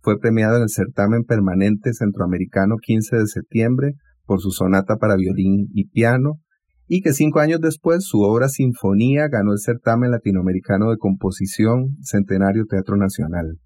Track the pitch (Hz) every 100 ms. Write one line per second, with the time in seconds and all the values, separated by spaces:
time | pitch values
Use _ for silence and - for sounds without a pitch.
0 | - 104 120 113 110 120 113 - 98 -
1 | 104 117 117 110 95 92 101 104 127 -
2 | 104 95 90 90 92 98 98 113 - 110
3 | 104 120 104 - - 117 113 127 143 143
4 | _ _ - 98 95 - 92 95 95 104
5 | 107 95 92 95 95 101 101 101 95 113
6 | 113 127 139 156 _ _ _ _ _ 180
7 | 165 139 156 156 151 165 160 156 170 170
8 | 190 107 101 113 135 135 131 117 98 98
9 | 120 143 151 117 104 101 113 120 - 117
10 | 123 120 104 95 92 92 - 98 110 110
11 | 101 95 95 92 98 - 110 123 131 143
12 | - 104 98 95 98 107 107 98 95 101
13 | 95 - 78 87 80 82